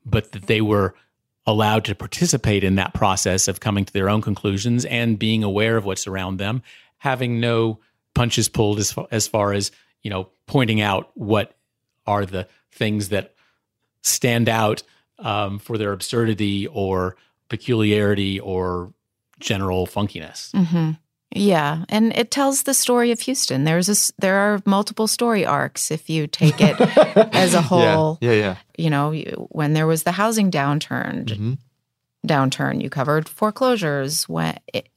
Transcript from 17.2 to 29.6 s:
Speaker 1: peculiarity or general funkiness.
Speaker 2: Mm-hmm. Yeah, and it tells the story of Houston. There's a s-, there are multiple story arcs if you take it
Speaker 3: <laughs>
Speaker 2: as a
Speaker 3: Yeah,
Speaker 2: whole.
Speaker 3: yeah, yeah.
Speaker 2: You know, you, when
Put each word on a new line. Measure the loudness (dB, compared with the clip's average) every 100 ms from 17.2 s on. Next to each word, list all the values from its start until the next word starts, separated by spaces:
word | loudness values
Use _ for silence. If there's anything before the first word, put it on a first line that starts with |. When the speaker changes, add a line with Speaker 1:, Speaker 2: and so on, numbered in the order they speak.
| _ _ -12
Speaker 1:
peculiarity | -8 -2 2 4 4 2 2 0 -4
or | -4 -4 -2 -4 -8 -14 _ _ _ -10
general | -6 -2 -2 -2 -2
funkiness. | -4 -6 -6 -14 -14 -6
Speaker 2:
Mm-hmm. | 0 0 2 0 -4 _ _ -12
Yeah, | -2 2 2 2 -2 -2
and | 0 2
it | 2 -2
tells | 0 0 0
the | 0
story | 0 2 2 2
of | 0
Houston. | -2 -4 -2 0
There's | 2 2 2
a |
s-, | 0 0 0
there | 0 2
are | 2 0 2
multiple | 0 0 -2 -2
story | 0 0 2 2
arcs | 0 0 -4 -6
if | -6 -4
you | -4 -4
take | 2 2 6
it | 4 4
Speaker 3:
<laughs> | 4 6 6 6 4
Speaker 2:
as | 4 4
a | 4
Speaker 3:
Yeah, |
Speaker 2:
whole. | 4 4 6 4 2 0
Speaker 3:
yeah, | 2
yeah. | 4 2 -2 -10 -4
Speaker 2:
You | 0
know, | 2 0
you, | -4 -8 -10 -8
when | -4